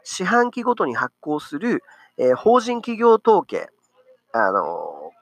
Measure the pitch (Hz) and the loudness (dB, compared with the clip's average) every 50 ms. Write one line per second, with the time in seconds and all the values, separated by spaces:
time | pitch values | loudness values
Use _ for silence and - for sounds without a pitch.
0 | _ - - - 185 180 214 240 240 247 - 247 226 247 240 - 202 139 117 120 | _ -14 -10 -6 -4 0 2 2 0 0 -2 -4 -4 -4 -2 -2 -2 -2 -2 -4
1 | 127 123 - _ - 156 151 151 - - 151 143 185 247 214 185 - _ - _ | -4 -6 -6 _ -6 -6 -4 -4 -6 -8 -10 -6 -4 -4 -4 -4 -6 _ -18 _
2 | _ _ _ - 127 127 127 123 - 214 240 247 220 240 240 233 220 - 233 208 | _ _ _ -2 0 2 2 2 4 4 4 4 2 0 -4 -6 -6 -8 -4 2
3 | 233 233 226 220 - 233 220 185 143 - - 85 - - _ _ _ _ _ _ | 4 4 4 6 6 4 4 4 2 0 -6 -8 -8 -10 _ _ _ _ _ _
4 | _ _ _ _ _ _ - 117 107 95 95 101 87 76 85 82 80 80 76 71 | _ _ _ _ _ _ -2 0 0 2 2 0 0 -2 -6 -8 -8 -10 -12 -14
5 | 73 80 - _ | -16 -18 -18 _